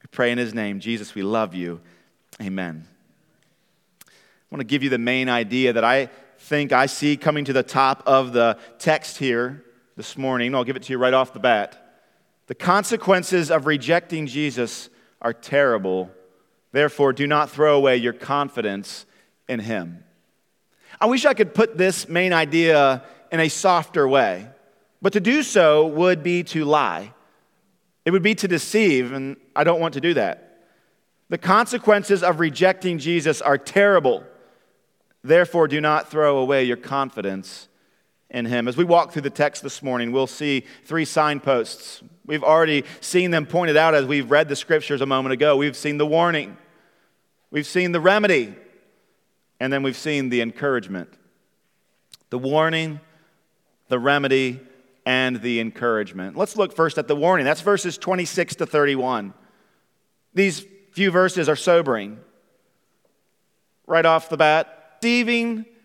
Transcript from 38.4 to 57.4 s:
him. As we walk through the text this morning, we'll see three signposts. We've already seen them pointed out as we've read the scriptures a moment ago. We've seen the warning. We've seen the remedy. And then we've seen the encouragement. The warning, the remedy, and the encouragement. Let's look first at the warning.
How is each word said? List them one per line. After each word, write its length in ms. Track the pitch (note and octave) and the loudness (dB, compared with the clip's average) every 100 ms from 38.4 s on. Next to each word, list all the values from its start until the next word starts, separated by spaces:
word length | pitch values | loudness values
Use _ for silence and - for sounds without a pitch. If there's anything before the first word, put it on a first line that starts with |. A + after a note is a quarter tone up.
| A#2 | -4
him. 220 | B2 A#2 | -2 -4
As 100 | B2 | -2
we 60 | |
walk 280 | F3 E3+ D3 | 2 4 2
through 120 | D#3+ | -4
the 80 | C#3 | -8
text 320 | - D3 - | -2 -2 -2
this 180 | C#3+ - | -14 -10
morning, 300 | C#3 B2+ A#2+ | -6 -4 -2
we'll 160 | C3 C3 | -2 -2
see 380 | - D3+ C3+ - - | -4 -4 -4 -6 -20
three 220 | - E3 D3+ | -8 -6 -2
signposts. 1000 | - D3+ C#3+ C#3 B2+ A2+ - - - - _ - | 0 0 -2 -2 -2 -2 -10 -18 -20 -20 _ -8
We've 180 | D3+ | -4
already 400 | D3 D#3 D#3+ C#3+ C3+ - | 2 4 4 0 -4 -12
seen 300 | - F3+ F3+ | -2 0 0
them 160 | E3 C#3+ | -2 -2
pointed 280 | E3+ F3 D3+ | -2 2 4
out 200 | D#3+ D3+ | 4 4
as 100 | C3+ | 2
we've 240 | D3 A#2+ | -2 2
read 200 | D3 D3+ | 2 2
the 60 | C#3+ | -2
scriptures 460 | - D#3 - C#3+ | 0 -2 0 -4
a 60 | C3+ | 0
moment 260 | C3+ C3 | 0 -2
ago. 240 | C3 D3 C#3 | 0 2 4
We've 180 | D3 B2+ | 0 -4
seen 220 | D3+ D3 | -6 -2
the 80 | D3+ | 0
warning. 520 | D#3+ F3 D#3+ G2+ - _ _ _ _ _ _ _ _ _ | 2 0 0 -6 -14 _ _ _ _ _ _ _ _ _
We've 160 | D3 C#3+ | -8 -4
seen 260 | F3+ F3+ | -2 0
the 80 | F3 | 0
remedy. 540 | E3 G#3 G#3 E3 A2 G2 - _ _ _ _ _ _ _ _ _ | 0 0 2 0 -2 -10 -20 _ _ _ _ _ _ _ _ _
And 140 | C3 | -4
then 80 | C#3 | -2
we've 160 | C#3 B2+ | -4 -6
seen 320 | D#3 D3 C3 | -6 -4 -2
the 120 | B2 | -2
encouragement. 680 | A#2 A2 C#3+ B2+ F#2 F#2+ E2 _ _ _ _ _ _ _ _ _ _ - _ | -2 -4 -4 -4 -4 -12 -12 _ _ _ _ _ _ _ _ _ _ -20 _
The 80 | B2+ | -8
warning, 600 | C3 D3+ D#3+ D#3+ D#3+ D3+ - _ _ _ _ _ _ _ _ | -2 0 0 0 -4 -8 -16 _ _ _ _ _ _ _ _
the 100 | B2+ | -2
remedy, 640 | B2+ C#3+ C#3 C3+ C3 B2+ - _ _ _ - | 2 0 2 2 0 -4 -16 _ _ _ -2
and 340 | B2+ B2+ B2 | 0 0 -2
the 180 | A#2+ A#2 | -4 -4
encouragement. 760 | A2+ - A#2+ A2 G2+ F2+ F#2 C#3 | -4 -4 -2 -2 -4 -8 -12 -6
Let's 220 | G#3 G#3+ | -6 -2
look 180 | F#3 - | -4 0
first 220 | D#3+ D3 | -2 0
at 100 | D3 | -2
the 80 | D3 | 0
warning. 300 | D#3 F#3 | 2 2